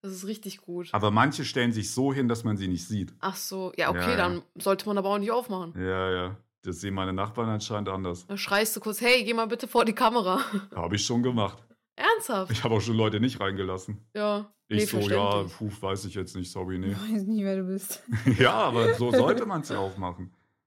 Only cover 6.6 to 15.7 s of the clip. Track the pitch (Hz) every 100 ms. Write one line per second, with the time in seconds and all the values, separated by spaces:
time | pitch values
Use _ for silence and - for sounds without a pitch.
6.6 | - 85 101 95 95 95 104 113 113 107
7.6 | - 104 104 95 92 87 - 202 - 202
8.6 | 220 226 220 208 240 254 220 233 226 233
9.6 | 254 240 226 226 240 240 185 185 - 202
10.6 | - - 85 104 - 120 123 120 101 -
11.6 | - _ _ - 349 453 - 214 190 -
12.6 | 117 110 104 110 107 104 123 - 98 98
13.6 | 95 92 - 104 - 208 208 208 208 _
14.6 | _ 107 214 110 101 104 101 101 87 -
15.6 | 107